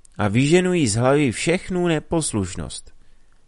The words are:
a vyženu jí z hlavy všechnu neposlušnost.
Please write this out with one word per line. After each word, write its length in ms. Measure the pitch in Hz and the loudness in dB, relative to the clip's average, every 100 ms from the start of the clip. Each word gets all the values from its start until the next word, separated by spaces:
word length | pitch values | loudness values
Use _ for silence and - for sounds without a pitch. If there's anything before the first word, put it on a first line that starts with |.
| - - | -20 -4
a 100 | 104 | 0
vyženu 440 | 107 143 175 180 | 2 4 2 2
jí 160 | 180 131 | 2 0
z 60 | |
hlavy 380 | 104 127 143 143 | 2 2 2 2
všechnu 560 | 104 - 180 - 180 175 | 0 -2 -2 -2 -2 0
neposlušnost. 1080 | 156 - 170 147 110 92 90 71 - - - - - - - | 0 -2 -4 -2 -2 -4 -6 -12 -14 -18 -20 -20 -20 -20 -20